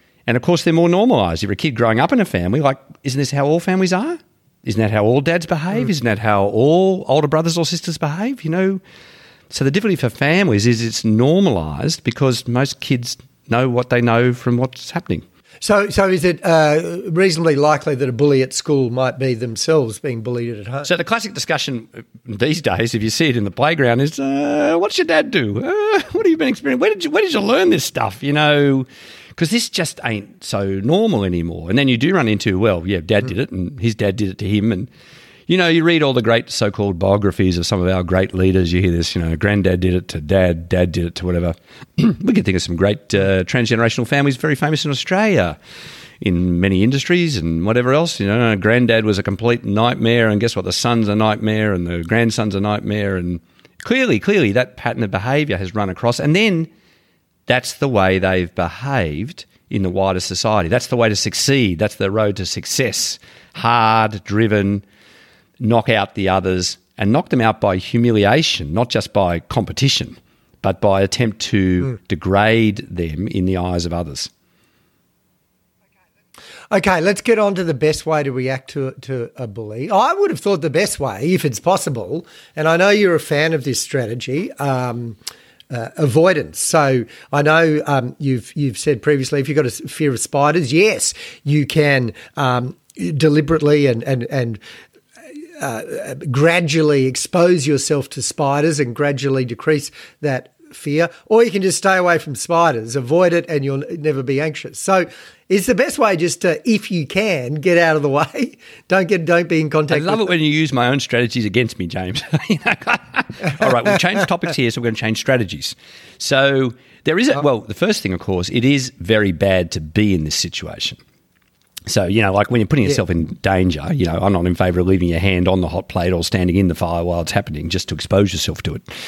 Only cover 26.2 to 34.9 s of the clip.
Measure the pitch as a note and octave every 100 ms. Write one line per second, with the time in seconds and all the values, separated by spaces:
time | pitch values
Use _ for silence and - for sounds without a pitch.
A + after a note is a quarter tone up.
26.2 | G4+ D#4+ C4+ - C#4 B3+ G4 G#4 E4 D#4
27.2 | F#4+ B3 G3+ C#4 F#4 F3+ - - A2 -
28.2 | C#3 D3 D3+ D3 C#3+ C3+ B2+ - - -
29.2 | - - D#3+ A3+ - - D#3+ - A#2+ G#2+
30.2 | G2+ - - G#2 G2 G2 A2+ F#3 A3 B2
31.2 | F#2+ F2 E2+ E2+ E2 A#2 C#3 A#2 D3+ F#3+
32.2 | A2+ G#2 A2+ F#2 A2 F2+ F2+ F#2 D#2+ G#2
33.2 | B2+ F2+ - F#2 E2+ C3 A2+ G#2+ G2+ G2
34.2 | G2 F#2+ G2 G#2 G#2+ F#2+ B2